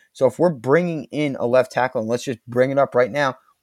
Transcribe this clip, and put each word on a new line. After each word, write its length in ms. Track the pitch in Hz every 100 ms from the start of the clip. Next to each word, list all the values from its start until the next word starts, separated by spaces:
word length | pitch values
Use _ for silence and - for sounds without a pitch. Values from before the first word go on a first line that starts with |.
| _
So 120 | - 131
if 140 | -
we're 100 | 175
bringing 560 | 139 123 156 175 160 -
in 320 | 139 147 131
a 60 | 120
left 260 | 127 123
tackle, 300 | - 127 127
and 80 | 110
let's 140 | 120
just 160 | - 117 -
bring 240 | 120 131
it 60 | 139
up 160 | 135 120
right 160 | 123
now, 260 | 135 139 123 _ _